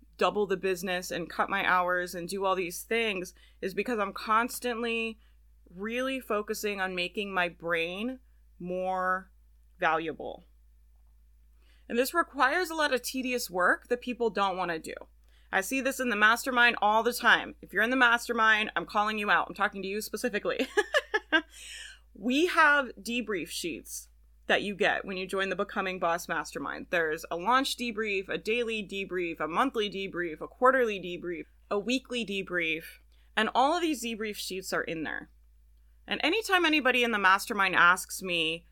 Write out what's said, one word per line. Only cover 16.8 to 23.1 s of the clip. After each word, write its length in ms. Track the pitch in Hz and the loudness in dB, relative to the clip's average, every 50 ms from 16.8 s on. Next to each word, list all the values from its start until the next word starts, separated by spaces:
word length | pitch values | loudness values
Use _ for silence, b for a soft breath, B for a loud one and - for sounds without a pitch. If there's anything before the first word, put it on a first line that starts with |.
all 220 | - 208 214 220 214 | 2 4 4 4 4
the 100 | 240 240 | 2 0
time. 420 | - 240 226 190 160 98 101 - - | 2 6 6 6 6 4 -2 -10 -14
If 100 | - 175 | -18 -6
you're 120 | - 190 214 | 0 0 2
in 80 | 233 | 2
the 40 | 262 | 4
mastermind, 760 | 269 247 233 233 240 - - 233 233 220 220 214 208 214 - - | 4 6 6 6 4 2 -2 0 2 4 4 6 4 2 0 -2
I'm 120 | 170 170 - | -4 -4 0
calling 320 | - 214 208 214 214 214 | 0 0 0 2 0 -2
you 100 | 208 208 | 2 2
out. 160 | 180 160 - - | 4 2 2 0
I'm 80 | 175 | -2
talking 280 | - 196 208 196 196 185 | -2 -2 -2 -2 -4 -8
to 40 | 190 | -6
you 140 | 196 214 | -6 -6
specifically. 640 | 214 - - 214 - 240 196 202 - 175 - - 262 - | -6 -6 -8 -4 -4 -2 -4 -2 -2 -2 -2 -2 -2 -2
<laughs> 60 | - 415 403 - - 571 - - - 440 - - 311 330 320 B B B B B B B B B B B B B _ - | 2 0 0 2 2 0 0 0 -4 -4 -2 2 2 2 2 B B B B B B B B B B B B B _ -8
We 300 | 196 247 254 285 339 349 | -4 0 2 2 2 2
have 440 | 330 339 320 294 294 285 269 226 - - | 4 6 6 6 6 4 2 -2 -6 -14
debrief 480 | 190 220 | -10 -6